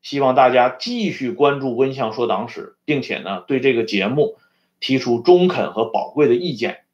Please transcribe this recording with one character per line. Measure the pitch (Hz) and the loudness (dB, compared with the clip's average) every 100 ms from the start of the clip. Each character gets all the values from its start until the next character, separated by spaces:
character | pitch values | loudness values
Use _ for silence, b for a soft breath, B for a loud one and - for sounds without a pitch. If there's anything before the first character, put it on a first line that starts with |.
希 | - 143 | -8 0
望 | 131 131 | 2 6
大 | 127 | 6
家 | 127 123 | 6 2
继 | - 233 247 196 | -2 -8 -4 -4
续 | - 127 | -4 -6
关 | 104 143 139 | 2 0 2
注 | 135 117 | -4 0
温 | 135 | -2
相 | 131 113 | -2 -6
说 | 123 117 | -4 -2
党 | 98 120 | -2 -6
史， | - - _ | -12 -16 _
并 | - 139 | -4 -4
且 | 123 110 | -4 -8
呢， | 95 95 - | -8 -10 -4
对 | 135 | 0
这 | 131 | 2
个 | 117 | 0
节 | 110 101 101 | -2 -2 -2
目 | 135 139 b b b b _ | 0 -2 b b b b _
提 | - 135 | -2 -2
出 | 123 117 | 0 0
中 | 120 180 180 | 6 6 4
肯 | 170 76 | 0 -4
和 | 107 113 | -4 -2
宝 | - - | -2 -4
贵 | 147 143 | 0 2
的 | 180 | 2
意 | 175 | -2
见。 | 113 110 - _ | -4 -6 -8 _